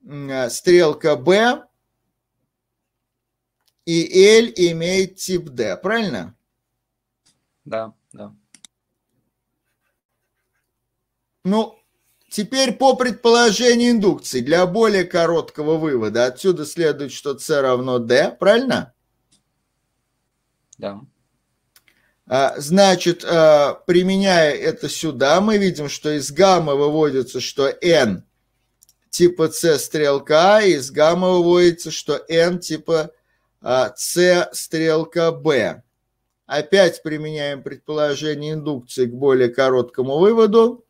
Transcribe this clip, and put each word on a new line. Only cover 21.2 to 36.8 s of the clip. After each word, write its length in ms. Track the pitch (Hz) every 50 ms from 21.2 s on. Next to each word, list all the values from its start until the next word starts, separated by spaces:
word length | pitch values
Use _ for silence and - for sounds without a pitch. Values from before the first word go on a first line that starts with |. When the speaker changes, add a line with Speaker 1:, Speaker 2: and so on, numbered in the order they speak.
| _ _ _ _ _ _ _ _ _ _ _ _ _ _ _ _ _ _ _ _ _
Speaker 1:
А, 320 | _ 123 131 139 131 - -
значит, 640 | 143 143 170 190 196 190 185 180 - 175 170 - -
а, 520 | - 170 165 160 156 151 147 147 131 - - _
применяя 680 | - 175 180 185 185 190 190 196 196 180 170 160 147 139
это 340 | 98 - 160 - - - 147
сюда, 520 | - - - 160 139 120 135 139 156 180
мы 160 | 202 220 220
видим, 320 | 208 196 185 156 143 147 143
что 220 | - - - 151
из 200 | 151 147 135 139
гаммы 440 | 143 143 196 190 185 170 156 151 139
выводится, 640 | 139 147 147 151 156 156 147 131 135 123 - - 127
что 280 | 120 - - - 135 143 - -
Н 420 | - 175 165 151 131 110 95 85 _ _ _ _ _ _ _ _ _ _ _ _ _ _ _ _ _ _
типа 380 | - - 175 175 175 - 160 156
С 280 | 156 - - 170 147
стрелка 800 | 135 - - - 160 151 143 139 143 139 - 151 156 170 196 208
А, 40 | 220
и 120 | 214 190 165
из 180 | 143 127 135
гаммы 460 | - 143 - 165 170 170 185 185 185
выводится, 540 | 180 175 175 175 175 180 175 165 170 - 160
что 280 | 151 - - - 147 139 -
Н 320 | - 165 165 165 175 180 175
типа, 520 | - - 156 156 - - 165 160 156 165 _ _ _ _ _ _ _ _ _ _
а, 320 | - - 123 131 123 104 -
С 540 | - - - - 170 175 180 180 175 170 - -
стрелка 800 | - - - - 160 160 160 156 160 160 160 - 170 165 165
Б. 520 | 156 147 139 160 143 123 104 87 76 - _ _ _ _ _ _ _ _ _ _ _ _ _
Опять 540 | _ 139 147 147 - - 196